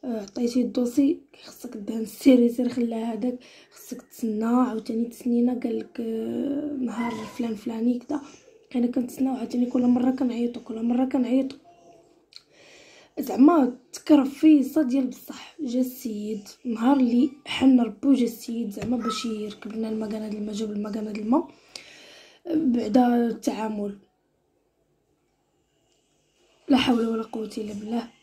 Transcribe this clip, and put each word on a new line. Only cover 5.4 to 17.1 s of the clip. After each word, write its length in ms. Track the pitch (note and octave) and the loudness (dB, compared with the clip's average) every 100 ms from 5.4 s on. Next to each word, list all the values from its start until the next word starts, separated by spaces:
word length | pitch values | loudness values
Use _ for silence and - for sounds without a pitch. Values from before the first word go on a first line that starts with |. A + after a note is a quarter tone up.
| A#3+ B3 | 2 0
قال 160 | B3 A3 | -4 -4
لك: 180 | G#3+ - | -6 -8
"آه، 760 | A3+ A3+ A3+ A#3+ B3+ C#4 D4+ C#4+ | -6 -6 -4 -4 -4 -4 -6 -6
نهار 320 | B3 G#3+ A#3 | -6 -4 -6
فلان 440 | A3 A3 - A#3 G#3+ | -6 -12 -6 -6 -4
فلاني 440 | - A3+ A#3 B3 | -6 -2 0 0
كذا". 220 | - D4 - - - - _ | -4 -8 -8 -20 -20 -20 _
كنا 160 | B3+ A#3+ | -2 0
كنتسناو، 480 | B3+ A#3+ - C4 C4 | 0 -4 -2 -2 -2
عاوتاني 300 | A#3 A#3+ B3 | -4 -2 0
كل 160 | B3+ | 2
مره 300 | B3 A#3+ B3+ | 4 4 4
كنعيطوا، 500 | C4 B3+ A#3 A#3+ A#3+ | 2 0 0 -2 -4
كل 220 | - A3 | -10 -4
مره 220 | A#3 A#3+ C4 | 0 2 2
كنعيطوا. 520 | C#4 A#3+ B3+ C4+ - - - - - _ _ _ - _ _ - - - - _ - | 0 2 2 0 -6 -20 -20 -20 -20 _ _ _ -20 _ _ -20 -20 -20 -20 _ -10
زعما 580 | C4+ G3+ C#4+ E4+ B3 B3 _ | -8 6 6 8 2 -2 _
تكرفيصه 880 | - - D4 C4+ - D#4 D4+ B3+ D#4+ | -18 4 4 4 4 6 6 4 0
ديال 260 | C4+ C4+ B3+ | 0 0 -2
بصح. 480 | - - - - - | -6 -14 -16 -16 -12
جا 180 | C#4 A#3+ | -6 -2
السيد، 640 | B3+ - A#3 G#3 G#3 G#3+ - - B3+ | -2 -4 -8 -8 -6 -8 -10 -14 -8
نهار 320 | A3 A#3 C#4+ | 0 2 4
اللي 320 | B3 | 4